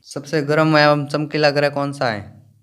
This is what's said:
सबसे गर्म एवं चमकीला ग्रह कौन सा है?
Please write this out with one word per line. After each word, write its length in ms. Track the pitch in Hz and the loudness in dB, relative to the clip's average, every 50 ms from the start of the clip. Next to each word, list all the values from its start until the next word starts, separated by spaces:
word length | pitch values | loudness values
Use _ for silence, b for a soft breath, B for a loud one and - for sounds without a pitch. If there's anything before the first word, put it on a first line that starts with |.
| _ - | _ -12
सबसे 340 | - 143 139 - 170 156 | -14 -14 -10 -4 -4 -4
गर्म 340 | 143 143 151 156 156 156 156 | -2 0 0 2 2 4 4
एवं 300 | 151 147 147 147 147 143 | 6 6 6 4 2 -2
चमकीला 440 | 135 147 147 151 147 - 151 151 147 | -4 -4 -6 -6 -4 -2 0 0 0
ग्रह 200 | 139 147 147 143 | 2 0 -2 -2
कौन 220 | 143 143 139 143 | -2 -4 -6 -6
सा 140 | 139 143 139 | -6 -4 -4
है? 380 | 120 110 101 95 - - - _ _ _ _ | -4 -4 -6 -10 -16 -20 -20 _ _ _ _